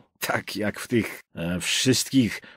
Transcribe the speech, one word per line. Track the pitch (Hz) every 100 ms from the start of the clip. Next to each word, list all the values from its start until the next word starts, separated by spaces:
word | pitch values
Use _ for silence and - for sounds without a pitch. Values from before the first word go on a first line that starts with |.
| - _
tak | - 120 - 98
jak | 104 -
w | -
tych, | 120 - - -
e, | - 85 90
wszystkich | - - 131 127 - 135 107 - -